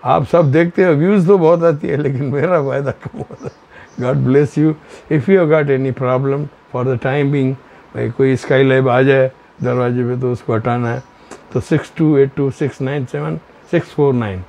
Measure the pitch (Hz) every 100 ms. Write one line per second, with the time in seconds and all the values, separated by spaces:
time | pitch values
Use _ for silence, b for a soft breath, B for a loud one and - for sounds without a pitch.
0 | - 156 139 165 156 139 170 - 185 147
1 | 170 208 170 202 160 170 165 147 - 143
2 | 147 135 139 139 160 180 139 131 139 -
3 | - - - - - - _ B B -
4 | 123 143 131 135 147 - 156 151 B B
5 | B 151 127 190 165 156 147 135 135 127
6 | 127 131 135 139 143 - _ 123 123 123
7 | 135 139 139 143 131 131 B B B 127
8 | 117 120 135 127 - 135 135 131 131 123
9 | 135 135 131 - - _ 127 123 123 123
10 | 123 123 127 120 - 113 120 120 117 123
11 | - B B B - 127 - 156 - -
12 | 156 147 139 - 143 - 143 - 131 143
13 | 131 147 151 160 - - - 170 - -
14 | 143 127 110 92